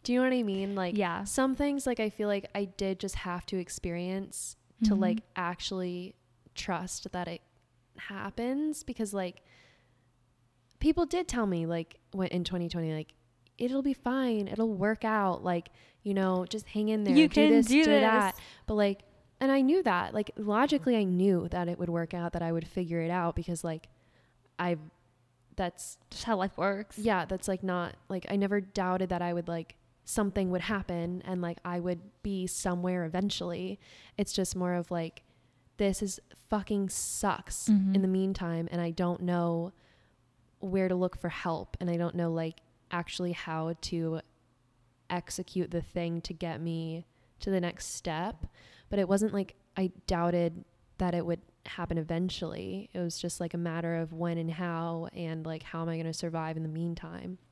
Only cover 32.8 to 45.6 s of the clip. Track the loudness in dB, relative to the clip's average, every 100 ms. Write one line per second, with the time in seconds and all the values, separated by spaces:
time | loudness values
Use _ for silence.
32.8 | 0 0 0 0 0 -2 -4 -4 -6 -8
33.8 | -14 -20 -16 -4 -2 0 -2 0 0 0
34.8 | -2 -4 -4 -8 _ _ _ _ _ 0
35.8 | 0 2 -4 -6 _ -20 -4 -4 0 0
36.8 | 0 -2 -6 -2 0 -2 -4 -6 6 6
37.8 | 6 4 4 2 2 0 -2 -2 -2 -2
38.8 | -2 0 0 0 0 2 2 0 -2 -10
39.8 | _ _ _ _ _ _ _ _ -2 2
40.8 | 2 2 2 0 -6 -4 -2 -4 -4 -4
41.8 | -2 0 0 0 0 0 -4 -8 _ _
42.8 | _ -6 -6 -4 -4 -4 -4 -4 -4 -4
43.8 | -4 -2 -2 -4 -8 _ _ _ _ _
44.8 | _ _ _ -6 -6 -10 -6 -4